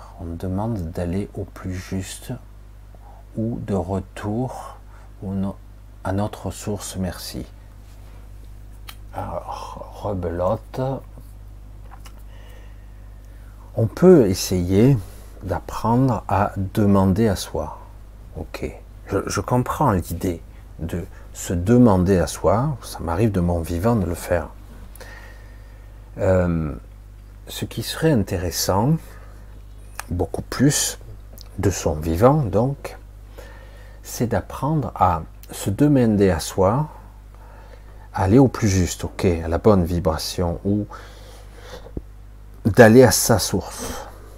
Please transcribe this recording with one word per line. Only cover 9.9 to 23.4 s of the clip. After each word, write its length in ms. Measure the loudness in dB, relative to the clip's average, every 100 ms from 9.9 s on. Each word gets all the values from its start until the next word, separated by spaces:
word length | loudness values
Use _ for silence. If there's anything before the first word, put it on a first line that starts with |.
| -8
rebelote. 760 | -6 -4 -4 0 0 0 -4 -4 -4 -4 -8 -18 -18 -18 -16 -18 -18 -18 -18 -16 -18 -18 -18 -18 -18 -18 -18 -18 -18 -18 -18 -18 -18 -18 -18 -18 -8 0
On 120 | 0
peut 400 | 6 10 10 8
essayer 680 | 2 0 0 2 6 6 6 0 -14 -16 -14
d'apprendre 840 | -6 -6 -6 -4 0 2 2 0 0
à 240 | 0 0 -2
demander 720 | -4 2 4 6 4 4 2
à 80 | 0
soi. 440 | -4 -6 -8 -10 -16 -18 -18 -18 -16 -12
Ok, 340 | -12 -10 -10 -10 -18 -18 -4
je, 100 | -4 -2
je 160 | -4
comprends 480 | 0 0 0 0 2
l'idée 540 | 2 0 -4 -4 -4 -10 -20 -18 -10
de 280 | -6 -6 -8 -14 -18
se 200 | -12 -4
demander 680 | -2 4 8 8 8 6 4
à 80 | 2
soi, 500 | 0 2 2 2 -4
ça 160 | -8 -8
m'arrive 320 | -4 0 2
de 80 |
mon 200 | 2